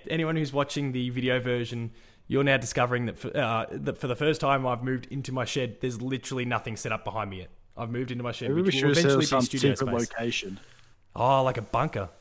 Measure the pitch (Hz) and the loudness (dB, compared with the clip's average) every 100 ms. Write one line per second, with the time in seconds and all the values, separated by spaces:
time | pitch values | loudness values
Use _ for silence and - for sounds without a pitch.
0 | - 160 160 160 147 139 139 - 143 127 | -4 -2 0 0 0 0 -2 -2 -2 -2
1 | 123 123 127 127 120 123 117 120 117 - | -2 -2 0 2 0 -2 -2 -4 -8 -10
2 | - - - 131 139 135 120 - 123 123 | -20 -20 -2 2 4 4 2 0 2 2
3 | 120 - 131 - 123 113 113 - 135 160 | -2 -4 -4 -2 0 0 -2 -4 -6 -4
4 | 139 120 147 156 147 139 127 120 127 127 | -4 0 0 2 2 2 2 -2 -2 -4
5 | - 139 131 127 117 143 123 - 127 117 | -4 -8 -6 -4 -2 -2 -4 -4 -4 -4
6 | 127 131 - 131 123 117 123 110 123 110 | -4 -4 -4 -4 -2 -2 -2 -6 -4 -4
7 | 107 107 104 92 92 - - - 117 123 | -4 -4 -6 -8 -12 -18 -18 -10 -6 -4
8 | 131 123 120 113 127 147 190 135 143 143 | -4 -4 -6 -4 0 2 4 4 4 6
9 | 156 135 147 135 123 139 139 131 131 117 | 6 6 4 4 2 4 2 2 0 0
10 | 117 - 117 113 101 98 - - - - | -2 -2 -2 -2 -6 -10 -14 -20 -20 -20
11 | _ - 120 135 131 123 107 120 147 117 | _ 0 4 4 4 0 -2 0 0 -2
12 | 92 - | -6 -10